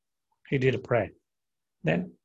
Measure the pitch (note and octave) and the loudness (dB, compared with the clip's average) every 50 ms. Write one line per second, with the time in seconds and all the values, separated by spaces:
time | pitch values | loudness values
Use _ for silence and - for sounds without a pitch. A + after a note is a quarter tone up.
0 | _ _ _ _ _ _ _ _ _ - D3+ C3 B2+ C3 B2 G#2+ - - B2 A2+ | _ _ _ _ _ _ _ _ _ -4 -2 2 2 2 0 0 -2 0 0 0
1 | F#2+ E2 - _ _ _ _ _ _ _ _ _ _ _ _ _ - D#3+ E3 F3+ | 0 -2 -8 _ _ _ _ _ _ _ _ _ _ _ _ _ -2 0 0 0
2 | F#3 - - _ _ | -2 -6 -12 _ _